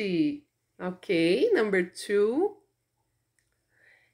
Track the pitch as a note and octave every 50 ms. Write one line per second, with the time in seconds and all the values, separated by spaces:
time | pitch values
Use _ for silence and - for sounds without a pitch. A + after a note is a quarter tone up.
0 | G#3+ G3 F3+ E3 D3+ D3 D3 D3 - _ _ _ _ _ _ - F3+ F#3 F#3 -
1 | - - F#3 E3 E3 E3 F#3 B3 F4 A#4+ G#4 C4+ A3 G#3 G3 F#3 F3+ F3+ - -
2 | - - G3+ G3+ G3+ A3 B3 D4 F#4+ G#4+ - - _ _ _ _ _ _ _ _
3 | _ _ _ _ _ _ _ _ _ _ _ _ _ _ _ _ _ _ _ _
4 | _ _